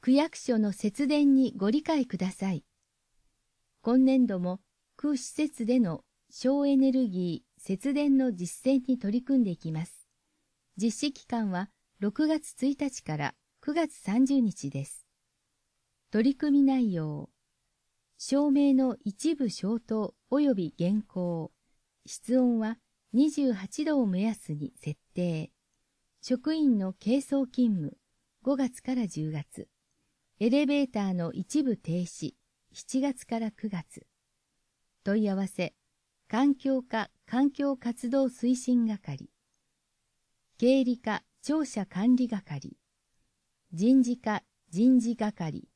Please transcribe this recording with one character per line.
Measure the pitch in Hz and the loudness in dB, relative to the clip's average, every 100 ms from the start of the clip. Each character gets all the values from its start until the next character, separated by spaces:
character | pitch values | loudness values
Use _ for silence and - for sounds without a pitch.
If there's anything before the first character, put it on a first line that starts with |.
区 | - | 4
役 | 269 320 - | 2 2 -4
所 | - 226 | -2 0
の | 214 | 0
節 | 190 208 202 277 | -2 -6 -2 0
電 | 294 285 | 4 4
に | 269 262 - | 4 2 0
ご | 196 | 0
理 | 254 | 0
解 | 302 311 | 0 0
く | 247 180 | 0 -2
だ | 185 | -6
さ | - 190 | -4 -4
い。 | 170 - _ _ _ _ _ _ _ _ _ _ _ | -4 -8 _ _ _ _ _ _ _ _ _ _ _
今 | - 247 | 0 4
年 | 262 269 240 | 6 4 2
度 | 190 | 0
も、 | 180 185 _ _ _ _ | -4 -6 _ _ _ _
区 | 294 277 | -4 -4
施 | - | -6
設 | - 302 - | -4 -6 -4
で | 220 254 | 0 2
の | 214 160 _ _ _ | 2 -2 _ _ _
省 | - 247 277 285 | -4 0 2 4
エ | 277 | 4
ネ | 269 | 4
ル | 262 247 | 4 0
ギ | 180 180 165 _ | 0 -2 -4 _
ー | _ | _
節 | - 190 269 | -6 -4 -2
電 | 285 294 269 | 0 2 4
の | 262 | 2
実 | 185 175 - 254 | -2 -6 -4 0
践 | 269 254 | 0 2
に | 254 | -2
取 | 202 226 | 0 -4
り | |
組 | 247 277 | 0 0
ん | |
で | 220 | 2
い | 170 | -2
き | 160 | -6
ま | 156 170 | -6 -8
す。 | - _ _ _ _ _ _ _ - | -12 _ _ _ _ _ _ _ -4
実 | 220 214 294 | -4 -2 -4
施 | |
期 | 277 - | -6 -8
間 | 240 214 | -4 -2
は、 | 180 196 _ _ _ | -4 -6 _ _ _
六 | 202 - 311 | -6 0 0
月 | 311 - - 269 | 0 -4 -4 -4
一 | 277 | -2
日 | 285 - | -6 -8
か | - 156 | -8 -6
ら | 143 - _ _ | -6 -8 _ _
九 | - | -6
月 | 302 311 | -2 -2
三 | - - 214 262 | -6 -4 0 2
十 | 277 | 2
日 | 226 - 139 | 0 -2 -8
で | 139 | -8
す。 | 139 - _ _ _ _ _ _ _ _ _ _ _ | -10 -14 _ _ _ _ _ _ _ _ _ _ _
取 | 214 233 | 0 0
り | 277 | 0
組 | 302 285 | 2 4
み | |
内 | 269 262 233 | 4 2 0
容。 | 175 156 147 147 _ _ _ _ _ _ _ _ _ | -2 -4 -8 -12 _ _ _ _ _ _ _ _ _
照 | - 277 294 | -2 0 2
明 | 277 285 | 4 4
の | 262 262 233 | 4 2 0
一 | - 196 302 | -6 -4 -2
部 | 320 247 | 0 -2
消 | - 185 226 | -2 -4 -4
灯 | _ 220 208 - _ | _ -4 -4 -8 _
及 | 269 294 | 0 2
び | 208 165 | 2 -2
減 | - 170 214 | -2 0 0
光。 | 214 - 180 165 156 _ _ _ _ _ - | -4 -6 -4 -4 -8 _ _ _ _ _ -20
室 | - - 254 | -18 -2 2
温 | 254 233 | 2 2
は | 220 226 _ _ _ | -2 -6 _ _ _
二 | 233 302 | 2 2
十 | 294 277 | 2 0
八 | 202 190 - | 0 -6 -6
度 | 302 294 | 0 2
を | 220 | 2
目 | 180 | 0
安 | 214 208 - | -2 -4 -8
に | 147 147 _ | -8 -8 _
設 | - 147 _ | -12 -12 _
定。 | - 180 160 156 _ _ _ _ _ _ _ | -4 -4 -4 -8 _ _ _ _ _ _ _
職 | - 247 294 | -4 -2 -2
員 | 320 294 220 | 2 2 2
の | 190 | 0
軽 | 190 - 262 | -4 0 0
装 | 269 277 254 | 0 -2 -2
勤 | - 240 | 0 0
務、 | 196 147 - _ _ _ _ | 2 -4 -10 _ _ _ _
五 | - 269 | -2 0
月 | 262 254 | -2 -4
か | - | -6
ら | 254 220 | -4 -4
十 | 165 156 | -4 -6
月。 | 156 143 - - _ _ _ _ _ _ _ | -6 -10 -14 -18 _ _ _ _ _ _ _
エ | 214 | 2
レ | 269 | 2
ベ | 294 285 | 2 2
ー | 269 | 0
タ | 220 196 | -2 -4
ー | |
の | 180 165 | -2 -4
一 | - 185 294 | -6 -4 -2
部 | 277 214 | -2 -2
停 | - 170 | -4 -4
止、 | 175 - 160 - _ _ _ | -4 -8 -12 -12 _ _ _
七 | - - 262 | -20 -6 -2
月 | 277 254 - | -2 -4 -6
か | 233 | -6
ら | 226 | -6
九 | - 220 | -6 -8
月。 | 190 - - - _ _ _ _ _ _ _ _ _ | -6 -10 -18 -20 _ _ _ _ _ _ _ _ _
問 | - 208 | -2 0
い | 208 | 0
合 | 190 | 0
わ | 196 | -4
せ、 | - 175 _ _ _ _ _ _ | -4 -6 _ _ _ _ _ _
環 | 214 277 | 2 2
境 | 269 269 262 | 2 0 -2
課 | 247 226 208 _ _ | -2 -6 -6 _ _
環 | 240 277 | 0 0
境 | - 277 269 | 0 -4 -2
活 | 240 240 240 | -6 -6 -2
動 | 269 269 | 0 0
推 | 247 240 254 | 0 -2 0
進 | 247 247 226 | 2 0 0
係。 | 208 - 139 - _ _ _ _ _ _ _ _ _ _ _ _ _ | -4 -8 -12 -12 _ _ _ _ _ _ _ _ _ _ _ _ _
経 | 233 269 | 2 4
理 | 247 247 | 2 -2
課 | - 208 _ _ | -4 -6 _ _
庁 | - 311 285 | -4 -2 -2
舎 | - | -6
管 | 190 175 220 254 | -6 -2 2 2
理 | 247 | 2
係。 | 208 - 143 - - _ _ _ _ _ _ _ _ _ | -4 -8 -12 -12 -18 _ _ _ _ _ _ _ _ _
人 | 165 208 269 | 0 4 6
事 | 240 240 | 4 0
課 | - 208 _ _ _ | -2 -4 _ _ _
人 | 165 240 254 | 2 4 4
事 | 226 | 2
係。 | 233 214 - 165 127 - | -2 -4 -4 -6 -8 -14